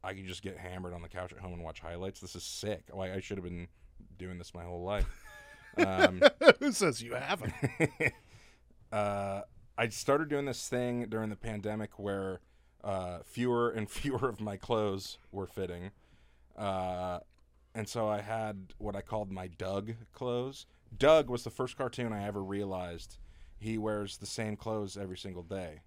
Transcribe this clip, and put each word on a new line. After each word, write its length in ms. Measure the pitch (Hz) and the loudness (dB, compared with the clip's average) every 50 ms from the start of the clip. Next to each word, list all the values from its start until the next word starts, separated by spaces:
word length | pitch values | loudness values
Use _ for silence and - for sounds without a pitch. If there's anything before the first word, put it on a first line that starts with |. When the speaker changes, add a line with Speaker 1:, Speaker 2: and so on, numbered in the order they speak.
| - | -6
Speaker 1:
I 100 | 98 98 | -6 -6
can 120 | 95 95 | -6 -6
just 160 | 92 92 - - | -8 -8 -6 -8
get 140 | 95 92 85 | -8 -8 -8
hammered 360 | 85 90 90 92 92 87 87 | -10 -10 -8 -8 -6 -6 -8
on 80 | 87 | -8
the 80 | 85 85 | -10 -10
couch 240 | - 90 92 90 - | -8 -8 -8 -8 -8
at 60 | - | -10
home 140 | 92 90 90 | -10 -8 -8
and 100 | 87 85 | -8 -8
watch 180 | 80 78 - | -8 -10 -10
highlights. 400 | - 82 85 87 92 98 - - | -10 -8 -8 -6 -6 -6 -8 -8
This 140 | - 90 - 87 | -14 -12 -12 -10
is 60 | - | -10
sick. 400 | - - - - 104 104 85 - - - | -10 -8 -6 -4 -4 -4 -4 -6 -12 -8
Like, 180 | 98 95 92 | -6 -4 -4
I 80 | 92 98 | -4 -4
should 180 | - - 104 98 | -4 -4 -6 -6
have 60 | 90 | -6
been 240 | 87 87 87 87 85 - - - - - - - - - 92 | -6 -6 -6 -8 -10 -12 -20 -20 -20 -20 -20 -20 -20 -14 -12
doing 200 | 90 92 90 87 | -10 -8 -8 -10
this 160 | 87 - - | -10 -12 -12
my 100 | 87 85 | -10 -10
whole 200 | 87 90 85 87 | -8 -8 -6 -2
life. 240 | 95 104 101 - - - - - - - - - - - - - - - - | -2 2 2 2 0 0 -10 -16 -18 -18 -18 -20 -20 -20 -20 -20 -8 4 4
Um, 440 | 349 - 95 - 381 269 92 - 277 277 - - | 4 4 8 6 6 6 8 10 8 8 8 12
Speaker 2:
<laughs> 180 | - 311 - - | 10 10 10 10
Who 120 | 277 294 | 6 0
says 300 | 214 - 202 165 123 113 113 | 2 4 2 2 2 2 -4
you 120 | 117 120 | -4 -4
haven't? 380 | 123 135 143 190 185 - - - - - 127 - - | -4 0 -2 -2 -2 -2 -6 -4 0 0 0 4 4
Speaker 1:
<laughs> 340 | - - - - 120 - - - - - - - - - - - - - - - - - | 2 2 4 2 0 0 0 0 -20 -20 -20 -20 -20 -20 -20 -20 -20 -20 -20 -20 -12 -2
uh, 500 | - 104 104 104 101 101 101 98 98 101 - - - - - - - - | 0 2 2 2 2 0 0 -2 -2 -4 -6 -10 -16 -20 -20 -12 -2 0
I 100 | 113 117 | 0 0
started 400 | 107 - - - 139 147 160 147 | 0 -4 2 4 4 4 4 2
doing 160 | 147 143 143 | 0 0 0
this 220 | 139 123 - - - | 0 -4 -4 -4 -2
thing 380 | - 123 123 123 120 120 120 104 | -2 0 0 0 0 -2 -2 -2
during 200 | 110 110 110 107 | -2 -2 -2 -2
the 60 | 104 | -4
pandemic 640 | - - 117 107 104 98 104 107 107 107 104 - - | -4 -6 -4 -4 -2 -2 -2 -2 -2 -4 -8 -8 -6
where, 440 | 101 101 98 98 95 95 92 90 - - - - - - _ _ - | -4 -2 -2 0 -2 -4 -4 -6 -10 -18 -20 -20 -20 -20 _ _ -6
uh, 360 | 104 98 95 92 90 90 85 - | -2 -2 -2 -2 -4 -6 -8 -10
fewer 460 | - - 117 120 123 120 120 120 117 | -10 -4 0 2 4 4 4 4 4
and 180 | - 113 107 104 | 2 0 -4 -4
<laughs> 20 | |
fewer 380 | - - - 143 131 117 127 131 | -4 -4 -2 0 0 0 0 0
of 100 | 110 101 | 0 -2
my 160 | 107 107 101 95 | -4 -6 -6 -6
clothes 600 | - - 120 110 107 104 95 98 95 - - - - - | -2 0 2 4 4 2 2 0 -4 -8 -12 -14 -16 -10
were 160 | - 98 95 87 | -6 -6 -6 -6
fitting. 440 | - - 95 87 87 87 90 98 - - - - - - - - - - - - - - | -4 -4 -4 -4 -4 -6 -8 -10 -12 -14 -20 -20 -20 -20 -20 -20 -20 -20 -20 -20 -10 -4
Uh, 640 | 104 98 95 92 92 92 92 90 92 92 90 87 - - - _ - _ _ - - _ _ | -2 0 0 0 0 0 -2 -2 -2 -2 -2 -4 -6 -12 -20 _ -20 _ _ -20 -20 _ _
and 120 | 113 107 - | -6 -6 -4
so 200 | - 123 113 107 | 0 0 2 2
I 120 | 107 104 | 2 2
had 520 | 101 104 113 113 110 107 104 98 95 - - - | 0 -2 -2 -2 -2 -2 -4 -6 -10 -14 -12 -6
what 180 | 107 107 98 | -6 -4 -4
I 60 | 101 | -4
called 300 | 98 - 110 110 107 95 | -4 -2 -2 -2 -2 -2
my 160 | 95 95 92 92 | -4 -6 -6 -8
Doug 460 | 85 - 95 92 98 98 101 110 113 113 113 - - | -6 -6 -4 -2 0 -2 -2 -2 -8 -8 -10 -18 -10
clothes. 520 | - 131 123 120 120 123 131 135 - - - - - _ - 113 101 | -4 -2 0 0 0 0 -2 -6 -10 -16 -18 -20 -20 _ -16 0 6
Doug 320 | - 143 160 160 143 120 | 10 10 10 10 10 6
was 140 | 123 120 - | 0 -2 -2
the 60 | 117 | -6
first 260 | - - 131 120 - - | -2 -2 -2 -2 0 -2
cartoon 340 | 139 123 - - 123 117 | -2 -2 0 -2 -2 -2
I 140 | 110 104 101 | 0 -2 -2
ever 180 | 104 101 101 95 | -2 -2 -2 -2
realized 720 | 95 98 101 101 98 95 90 90 87 87 85 - - - - - - - - - - - - | -2 -2 -2 0 -2 -2 -4 -4 -4 -6 -8 -10 -12 -14 -16 -16 -18 -16 -18 -18 -18 -16 -8
he 200 | 104 110 110 110 | -4 -2 -2 0
wears 400 | 107 110 107 104 104 98 - - | 0 0 0 0 -2 -4 -6 -10
the 80 | 107 | -10
same 300 | 98 - - 113 110 104 | -8 -4 -2 -2 -2 -2
clothes 420 | - - 113 110 107 104 95 - 101 | -4 -4 -2 -2 -2 -2 -4 -6 -6
every 200 | 101 92 92 90 | -6 -6 -8 -8
single 260 | - 101 92 87 85 | -8 -8 -8 -8 -8
day. 380 | 82 98 95 92 82 76 78 - | -6 -6 -6 -6 -6 -10 -12 -18